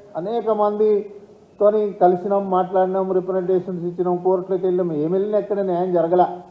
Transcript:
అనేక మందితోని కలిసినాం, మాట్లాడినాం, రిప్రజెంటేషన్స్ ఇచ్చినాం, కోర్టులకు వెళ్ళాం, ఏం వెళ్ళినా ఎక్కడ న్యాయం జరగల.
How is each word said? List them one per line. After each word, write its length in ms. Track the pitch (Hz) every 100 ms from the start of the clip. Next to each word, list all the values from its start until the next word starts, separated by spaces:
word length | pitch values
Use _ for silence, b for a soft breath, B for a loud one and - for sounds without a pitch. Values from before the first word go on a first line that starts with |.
| - 160
అనేక 340 | 190 233 214
మందితోని 1400 | 208 208 208 214 202 208 - - - - - 208 214 208
కలిసినాం, 580 | 180 180 180 202 196 196
మాట్లాడినాం, 640 | 185 180 190 185 190 190
రిప్రజెంటేషన్స్ 720 | 185 175 185 180 185 185 180
ఇచ్చినాం, 320 | 175 175 180 175
కోర్టులకు 500 | 185 185 190 185 185
వెళ్ళాం, 260 | 180 175
ఏం 200 | 151 156
వెళ్ళినా 260 | 190 208 208
ఎక్కడ 220 | 190 202
న్యాయం 320 | 190 175 185
జరగల. 340 | 175 165 180 180 180 -